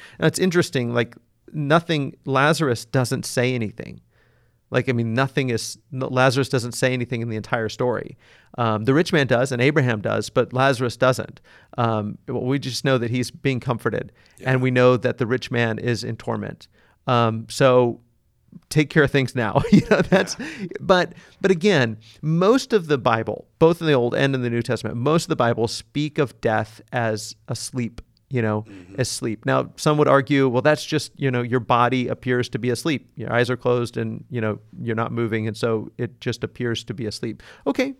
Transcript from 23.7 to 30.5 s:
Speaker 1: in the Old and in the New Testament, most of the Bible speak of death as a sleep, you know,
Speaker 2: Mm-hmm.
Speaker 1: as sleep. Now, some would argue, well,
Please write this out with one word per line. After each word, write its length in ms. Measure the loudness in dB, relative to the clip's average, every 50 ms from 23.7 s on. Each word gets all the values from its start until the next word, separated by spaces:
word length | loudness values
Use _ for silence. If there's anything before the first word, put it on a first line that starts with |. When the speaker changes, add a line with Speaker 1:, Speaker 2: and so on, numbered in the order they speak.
| 4 4
Speaker 1:
in 60 | 2
the 60 | 2 2
Old 240 | 4 2 2 2
and 180 | 2 2 2 0
in 80 | 0 -2
the 80 | -2
New 120 | -2 -2 -2
Testament, 340 | -2 -2 -4 -4 -6 -6
most 280 | -2 0 2 2 2 2
of 40 | 0
the 80 | -2
Bible 320 | 0 2 0 2 0 0 -2
speak 500 | -2 -6 -12 _ -6 -4 -4 -4 -2 -2
of 220 | -2 -4 -4 -4
death 400 | -2 0 0 0 -2 -4 -10 -20 -20 _
as 460 | -4 -2 -2 -2 -2 -4 -6 -10 -14 _ _
a 80 | -10 -10
sleep, 460 | -8 -8 -8 -6 -6 -6 -6 -8 -12 -20 _ _ _ _ -6
you 100 | -4 -2 0
know, 200 | 0 0 -2 -4
Speaker 2:
Mm-hmm. 320 | -8 -16 -20 -20 -16 -6 -6
Speaker 1:
as 100 | -4 -4
sleep. 340 | -4 -6 -6 -6 -6 -6 -4
Now, 240 | -2 0 0 -2 -2 -8
some 220 | -4 0 0 2 4
would 100 | 4 6
argue, 400 | 6 4 4 2 2 2 2
well, 140 | 4